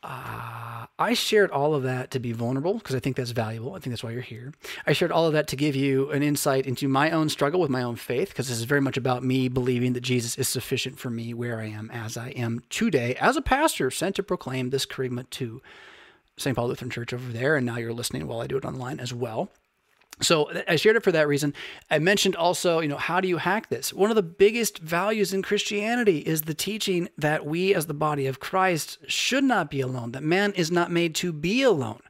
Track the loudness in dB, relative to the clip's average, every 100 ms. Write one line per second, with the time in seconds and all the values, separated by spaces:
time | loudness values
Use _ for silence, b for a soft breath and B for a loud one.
0 | -12 -12 -10 -10 -10 -10 -12 -12 -12 -2
1 | 0 2 4 4 6 4 2 2 0 -2
2 | -4 -4 -4 -2 0 0 0 -2 -2 -2
3 | 0 -2 -2 -2 -2 -4 -8 -8 -8 -8
4 | -6 -8 -10 -12 -14 -16 B B 0 2
5 | 4 4 4 2 0 0 0 2 2 2
6 | 2 2 2 2 2 2 0 -2 2 2
7 | 2 2 0 2 0 2 2 0 -2 -6
8 | -4 -4 -4 -6 -4 -4 0 2 2 0
9 | 0 0 2 2 2 0 0 2 0 0
10 | 0 0 0 -4 -2 -2 -2 -4 -4 -8
11 | -8 -6 -6 -6 -6 -4 -6 -8 -10 -10
12 | -8 -8 -8 -4 -2 -4 -6 -2 2 2
13 | 0 2 2 2 2 4 4 2 -2 0
14 | -2 -2 -2 -4 -2 -4 0 -2 -2 -4
15 | -4 -4 -8 -8 -8 -8 B B B B
16 | B B B -6 -2 0 -2 -2 -6 -8
17 | -8 -8 -8 -2 2 2 2 -2 -4 -4
18 | -4 -4 -6 -6 -2 -4 -4 -8 -8 -6
19 | -8 -6 -4 -4 -6 _ _ _ _ _
20 | _ -4 2 4 2 -2 0 4 6 6
21 | 4 4 4 4 2 B B B B 2
22 | 4 4 2 4 2 4 2 2 0 -2
23 | 0 0 2 0 0 -2 -2 -6 -6 0
24 | 4 4 0 6 6 6 -2 -4 -2 0
25 | 0 2 2 0 0 0 0 -2 0 2
26 | 4 4 0 -2 -2 -4 -4 -2 0 0
27 | -2 -2 0 0 -2 0 0 0 -4 -2
28 | -2 0 -2 -4 -4 0 2 2 -4 -12
29 | -6 -4 0 2 2 2 0 -2 -4 -4
30 | -6 -4 0 2 2 2 2 2 2 2
31 | 0 0 -4 -2 0 4 4 4 0 -8
32 | -18